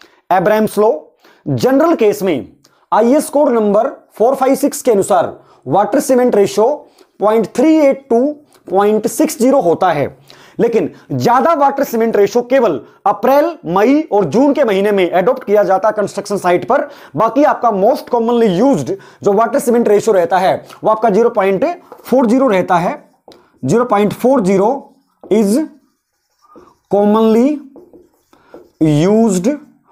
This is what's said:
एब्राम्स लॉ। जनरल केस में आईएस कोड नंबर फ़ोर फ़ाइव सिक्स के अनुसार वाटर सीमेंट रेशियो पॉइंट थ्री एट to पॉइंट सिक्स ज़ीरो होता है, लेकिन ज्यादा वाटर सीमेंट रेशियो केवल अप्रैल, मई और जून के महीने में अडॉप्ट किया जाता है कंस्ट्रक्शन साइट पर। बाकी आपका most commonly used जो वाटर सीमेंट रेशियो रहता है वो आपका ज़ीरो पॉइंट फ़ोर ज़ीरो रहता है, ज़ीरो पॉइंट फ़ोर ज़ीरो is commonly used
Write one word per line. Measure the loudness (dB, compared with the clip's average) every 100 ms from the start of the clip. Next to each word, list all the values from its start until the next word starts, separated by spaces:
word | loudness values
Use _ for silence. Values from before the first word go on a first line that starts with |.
| _ _ -2
एब्राम्स | 0 2 0 0 0
लॉ। | 0 0 -8 _ _ _ -6
जनरल | -2 0 2 2 2
केस | 0 0
में | -2 -4 -6 _ _ _ _
आईएस | 0 2 2 0
कोड | 0 0
नंबर | 0 0 0 -2 -6 _
फ़ोर | -2 -2 0
फ़ाइव | 0 0
सिक्स | -2 -2
के | 0
अनुसार | 0 2 0 -2 -8 _ _ -4
वाटर | -2 0 -2
सीमेंट | 0 0 2 2
रेशियो | 0 0 0 -2 -10 _ _ -4
पॉइंट | -2 0 -2
थ्री | 0 2 4
एट | 2 0 -2
to | 0 0 -4 _ _ -4
पॉइंट | 0 0 0 -2
सिक्स | -2 -2 0
ज़ीरो | 0 2
होता | 2 0 0
है, | 0 -4 -8 -20 -20 -14 -4
लेकिन | -2 0 -4 -8 -10
ज्यादा | -4 0 2 2
वाटर | 2 0 0
सीमेंट | -4 -2 0 2
रेशियो | 0 0
केवल | 0 0 0 -2 -8 _ -4
अप्रैल, | -2 0 2 0 -4 -4
मई | 0 2 0
और | 0 -2 0
जून | 0 0
के | 0
महीने | 0 0 0
में | 0 0
अडॉप्ट | 0 0 -2
किया | 0 0
जाता | 2 0 0
है |
कंस्ट्रक्शन | -2 -4 -8 -8 -4
साइट | 0 0 0
पर। | -2 -2 -12 -10 -4
बाकी | -2 2
आपका | 0 0 -2
most | 0 0 0 -2
commonly | -2 0 0 0 2
used | 2 0 -2 -8 -12 -6
जो | -2
वाटर | 0 0 -2
सीमेंट | 0 0 2
रेशियो | 0 2 0
रहता | 0 0
है | 0 -2 -6 -6
वो | -2
आपका | 0 0
ज़ीरो | 2 0
पॉइंट | 0 -2 0 -2 -6 -14 -20
फ़ोर | -2 0 2
ज़ीरो | 2 2
रहता | 0 0 -2
है, | -2 -8 -14 _ _ -20 _ _ -2
ज़ीरो | 0 0
पॉइंट | 0 0
फ़ोर | 0 0 0
ज़ीरो | 2 0 0 -2 -8 _ _ _
is | -2 0 2 0 -4 -10 _ _ _ _ _ _ _ -20 -20 _ _ 0
commonly | 2 2 2 2 0 -2 -10 -20 -20 -20 _ _ _ _ _ -20 -20 -2 0 2 2
used | 2 2 0 -2 -4 -8 _ _